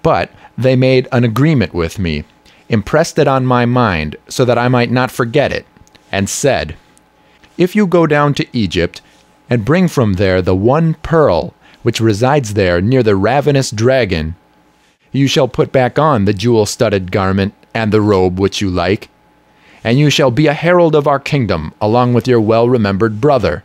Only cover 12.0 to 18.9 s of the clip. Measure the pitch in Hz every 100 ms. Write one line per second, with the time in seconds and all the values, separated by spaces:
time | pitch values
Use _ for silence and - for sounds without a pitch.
12 | 113 101 127 147 110 104 92 87 101 131
13 | 110 98 101 139 143 139 131 110 117 131
14 | 107 87 78 85 _ _ _ _ _ _
15 | _ 131 135 - 131 - - 135 123 143
16 | 156 123 98 98 117 113 104 - 117 101
17 | 90 101 95 98 98 _ _ 113 110 107
18 | 104 95 92 92 98 - 101 90 87